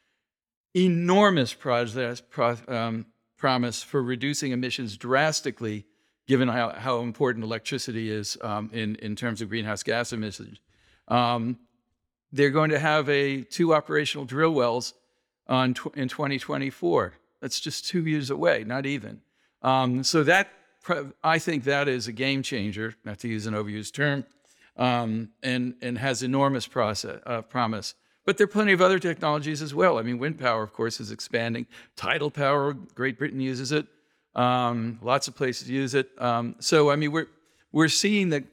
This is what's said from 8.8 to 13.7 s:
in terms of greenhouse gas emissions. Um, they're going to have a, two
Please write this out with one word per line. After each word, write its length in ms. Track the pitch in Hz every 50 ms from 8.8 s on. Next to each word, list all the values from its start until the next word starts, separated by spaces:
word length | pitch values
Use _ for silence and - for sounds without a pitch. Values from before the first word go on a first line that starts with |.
| 110 104 107
in 200 | - - 107 104
terms 260 | - 123 120 110 101
of 80 | 113 95
greenhouse 340 | 107 113 104 110 107 95 -
gas 280 | - 113 117 120 -
emissions. 480 | 120 113 107 107 101 - - 107 104 - _ _ _ _ _ _ _ _ _ -
Um, 520 | 117 123 120 120 120 120 113 120 123 - _ _ _ _ _ _ _ _ _ _ _ _ _ _ 143
they're 160 | 131 143 143
going 220 | 135 156 156 156
to 80 | 151 139
have 280 | 156 160 151 156 143 139
a, 360 | 143 139 139 139 139 135 123
two 300 | - - - 170 165